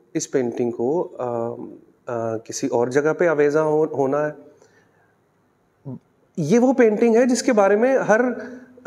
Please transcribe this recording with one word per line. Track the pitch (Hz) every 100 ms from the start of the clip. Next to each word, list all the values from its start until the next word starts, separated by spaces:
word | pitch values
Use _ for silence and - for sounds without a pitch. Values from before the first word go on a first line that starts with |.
| _ 160
इस | -
पेंटिंग | 143 120 - 120
को, | 117 120 170
अ, | - - 123 120 117 120 110 - _ _ -
अ, | 117 113 113
किसी | - - 135
और | 123 123
जगह | 135 151
पे | 156 175
आवेज़ा | 147 147 151
हो-, | 156 156 156 123
होना | 135 143 151
है। | - - _ _ _ _ _ _ _ _ _ _ _ _ _ 139 127 _ _ _ -
ये | 147 233
वो | 254
पेंटिंग | 262 226 208 233 220
है | 254
जिसके | 233 -
बारे | 214 196 208
में | 254 254
हर, | 175 220 254 226 - - - -